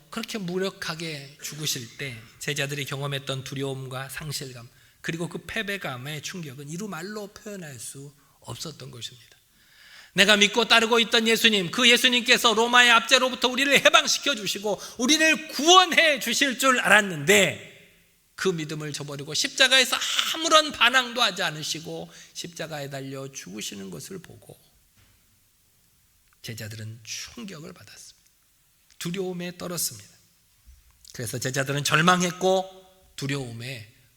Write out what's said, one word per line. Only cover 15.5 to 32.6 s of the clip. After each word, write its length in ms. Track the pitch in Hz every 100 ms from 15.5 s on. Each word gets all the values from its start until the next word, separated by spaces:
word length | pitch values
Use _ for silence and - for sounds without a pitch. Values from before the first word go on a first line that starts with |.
| - 302 370 359 285 320 269
주실 400 | 220 233 285 233
줄 180 | 262 247
알았는데 840 | 180 202 202 160 143 202 175 110 - - _ _ _ _ _ -
그 140 | 190
믿음을 420 | 170 151 156 151
저버리고 420 | 143 147 143 139
십자가에서 640 | 151 - - 262 262 240 262 - - -
아무런 400 | 330 320 311 302
반항도 480 | - 233 262 240 233
하지 220 | 226 190
않으시고 680 | 175 151 147 160 165 165 165 - -
십자가에 560 | - - - 160 151 139
달려 420 | 139 135 135 135
죽으시는 580 | 135 - 208 - 202 196
것을 300 | 170 - 190
보고 400 | - 107 - - _ _ _ _ _ _ _ _ _ _ _ _ _ _ _ _ _ _
제자들은 580 | - 110 110 110 107 113
충격을 680 | - - - - - 156 170
받았습니다. 480 | - - - - - _ _ _ _ _ _ _ _
두려움에 580 | 175 190 185 175 175 175
떨었습니다. 520 | 180 170 - 110 - _ _ _ _ _ - - _ _ -
그래서 260 | - 117 127
제자들은 440 | 135 131 135 143
절망했고 1300 | 139 151 170 180 180 165 185 190